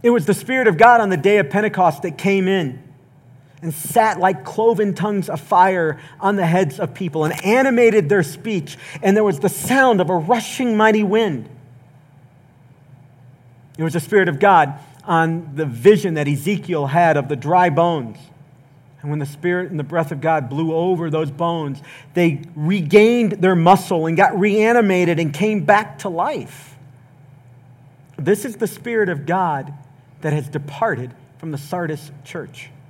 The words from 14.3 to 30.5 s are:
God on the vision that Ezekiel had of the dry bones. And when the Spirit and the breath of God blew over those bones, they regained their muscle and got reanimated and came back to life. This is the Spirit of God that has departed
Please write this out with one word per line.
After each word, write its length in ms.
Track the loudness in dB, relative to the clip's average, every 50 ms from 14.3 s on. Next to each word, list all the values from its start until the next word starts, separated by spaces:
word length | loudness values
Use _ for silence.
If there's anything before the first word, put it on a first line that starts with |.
| 0 2
God 360 | 4 6 6 6 4 2 -2 -14 -18 -20 -20 -20 -4
on 460 | -2 0 0 2 0 -2 -6 -8 -10 -8
the 100 | -6 -6
vision 480 | -6 -6 4 6 6 6 6 2 -4 -4
that 140 | -2 -2 -2
Ezekiel 580 | -2 -2 -2 -4 -4 -4 -4 -4 -4 -4 -2
had 300 | 0 2 2 4 4 2
of 120 | 0 0 -4
the 80 | -8
dry 320 | -6 -2 0 2 2 2 2
bones. 500 | 2 2 0 0 0 -4 -6 -10 -14 -18 -20 -20 -20 -20 -20 _ _ _ _ _ _ _ _ _ _ _
And 100 | -10 -8
when 80 | -6 -6
the 80 | -8
Spirit 440 | -10 -12 -6 -4 -4 -2 -2 -4 -6
and 80 | -8 -8
the 60 | -8
breath 280 | -4 -4 -4 -4 -4
of 80 | -6 -4
God 280 | -2 0 0 0 -2 -4
blew 240 | -4 -4 -4 -2
over 380 | -2 -2 0 0 -2 -2 -2 -4
those 200 | -2 -2 -4 -4
bones, 500 | -4 -4 -4 -4 -2 -4 -6 -8 -10 -12 -14 -20 -20 -20 -20 -6 -2
they 280 | 0 0 0 0 -2 -10 -14 -10
regained 800 | -6 -2 -2 -2 -2 -2 2 4 4 6 6 4 2 0 -2
their 240 | -2 0 0 0 2
muscle 500 | 2 4 4 4 4 2 -4 -4 -2 -2
and 100 | -2 2
got 220 | 2 2 2 2 0
reanimated 800 | 0 2 2 2 2 4 4 2 2 2 2 2 2 0 0 0
and 140 | -2 -4
came 320 | -2 -2 -2 -2 -2 -2 2
back 360 | 2 2 2 2 -4 -14 -10
to 80 | -10 -8
life. 680 | -4 -4 -4 -4 -4 -8 -10 -12 -18 -20 -20 -20 -20 -20 -20 -20 -20 -20 -20 _ -20 -20 -20 -20 -20 -20 _ -20 -20 -20 _ -20 -20 _ -20 -20 _ _ -20 _ -14
This 280 | -6 -2 -2 -2 -2 -2
is 120 | -12 -6
the 100 | -6 -6 -6
Spirit 400 | -6 -10 -8 -4 -2 0 0 0
of 180 | -2 -6 -4
God 460 | -4 -2 0 0 -2 -2 -4 -8 -10 -16 -18 -20 -20 -20 -20 _ _ -20 -8
that 100 | -4 -4
has 160 | -4 -4 -4
departed 640 | -6